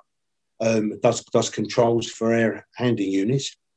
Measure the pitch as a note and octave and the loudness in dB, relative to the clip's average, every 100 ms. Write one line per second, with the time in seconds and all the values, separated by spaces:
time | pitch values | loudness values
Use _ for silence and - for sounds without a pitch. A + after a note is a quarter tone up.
0 | - _ _ _ _ _ A2+ A2+ G#2+ G2 | -14 _ _ _ _ _ 0 0 -2 0
1 | A#2+ A#2 - E3 D#3 - G#2 - A#2 A#2 | 2 0 0 -2 0 -4 -2 2 2 2
2 | A2+ - A2+ A#2 A2+ G2+ - - B2 G#2+ | -2 -4 0 2 0 -2 -10 -4 -2 0
3 | G2 F#2+ G2+ C3+ - - _ | 0 0 0 0 -4 -12 _